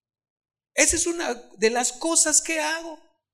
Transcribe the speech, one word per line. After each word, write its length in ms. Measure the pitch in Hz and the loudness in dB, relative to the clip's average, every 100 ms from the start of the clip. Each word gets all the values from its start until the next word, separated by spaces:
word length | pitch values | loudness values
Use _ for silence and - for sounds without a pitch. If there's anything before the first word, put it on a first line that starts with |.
| _ _ _ _ _ _ _ | _ _ _ _ _ _ _
Esa 240 | - 302 330 | 2 2 2
es 100 | 339 | -2
una 260 | 339 311 | -2 -4
de 360 | 240 - - 220 | -6 -10 0 0
las 240 | 240 247 | 2 -4
cosas 480 | - 330 330 311 294 | -4 0 2 4 2
que 180 | - 320 | 0 -4
hago 400 | 302 330 330 302 _ _ _ | -2 -4 -8 -16 _ _ _